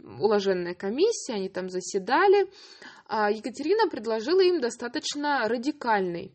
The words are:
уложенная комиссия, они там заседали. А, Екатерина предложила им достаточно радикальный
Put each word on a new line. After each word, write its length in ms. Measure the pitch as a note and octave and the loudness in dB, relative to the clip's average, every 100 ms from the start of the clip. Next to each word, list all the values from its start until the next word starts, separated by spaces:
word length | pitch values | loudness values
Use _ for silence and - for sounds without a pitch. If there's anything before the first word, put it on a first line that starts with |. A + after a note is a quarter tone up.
| - - | -16 -2
уложенная 540 | G#3 G#3 G3 F3+ F3 | 2 2 2 -2 -4
комиссия, 600 | F3+ G3 B3+ G#4+ A4 - | -6 -6 0 0 0 -6
они 160 | G#3+ F#3+ | -6 -6
там 200 | F#3 F#3 | -6 -6
заседали. 800 | F#3 F#3 G3+ F#3 D4 G4 G4+ F#4+ - - - - - - | -8 -6 -6 0 4 6 6 4 -4 -20 -20 -20 -20 -6
А, 240 | A3 G#3 | 0 0
Екатерина 600 | G#3+ B3+ - D4+ G#4+ F#4+ | 0 -6 -6 0 2 2
предложила 520 | C4+ A3 A3+ A3+ F#4+ | 0 -4 -2 2 4
им 180 | F4+ F4 | 4 4
достаточно 880 | A#3+ - A#3+ D4 - D4 D4 C#4 G#3+ | -2 -4 -6 -6 -6 -4 -2 0 0
радикальный 840 | A#3+ C4 D4 A#3 G#3 F#3 E3+ - | 0 -2 -4 0 0 0 -4 -10